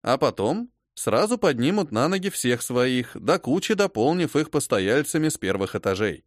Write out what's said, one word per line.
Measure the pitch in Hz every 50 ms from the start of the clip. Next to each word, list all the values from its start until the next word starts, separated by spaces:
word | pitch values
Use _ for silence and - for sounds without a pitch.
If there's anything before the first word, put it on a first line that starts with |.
А | - - 127 -
потом | 156 127 101 - 95 113 165 220 240 - _ _ _ _ _
сразу | - - 117 104 123 196 214 247 233
поднимут | - 175 135 113 120 151 196 214 180 -
на | 107 110 131 165
ноги | 190 196 185 196
всех | - - - 123 123 117
своих, | - - 123 123 123 131 127 127 117 - - -
до | 90 117 170 180
кучи | - 120 143 196 - - 220
дополнив | 196 202 190 - 110 117 143 170 180 170 143 -
их | 147 156 -
постояльцами | - 147 - - 123 101 92 98 117 147 147 - - 160 156 156
с | 151 -
первых | - 92 98 95 98 90 -
этажей. | 101 - 101 95 95 107 101 80 - _